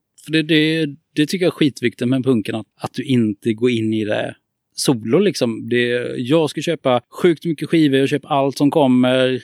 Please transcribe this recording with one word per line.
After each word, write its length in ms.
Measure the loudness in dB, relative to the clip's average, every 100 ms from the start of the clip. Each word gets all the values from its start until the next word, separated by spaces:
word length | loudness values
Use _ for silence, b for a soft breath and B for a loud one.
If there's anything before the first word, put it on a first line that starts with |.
| _ _ -6
För 60 |
det, 100 | -4
det, 480 | 0 2 2 0 -4 -8 _ -4
det 100 | -2
tycker 200 | -2 -2
jag 60 |
är 20 | 0
skitviktigt 520 | -2 0 -4 -2 -2
med 160 | 0
punken, 320 | 0 0 -2 -8
att, 100 | -10 _
att 180 | -12
du 100 | -8
inte 500 | -2 2 2 -2 -4
går 160 | -2 0
in 240 | 0 -2
i 120 | -2 -2
det 300 | -4 -6 -10 _ _ _ -4
solo, 440 | -2 -2 2 2
liksom. 500 | 2 0 -2 -4 -2
Det, 160 | 0 0 -2 -4 -6
jag 320 | 0 2 2
ska 120 | -2
köpa 400 | -6 -4 0 0 -2 0
sjukt 240 | 0 0 -2
mycket 240 | -6 -2
skivor, 280 | 2 2 2
jag 100 | 0
köper 180 | -2 -2
allt 280 | -2 0 0
som 140 | 2
kommer, 680 | 4 4 4 4 2 0 -2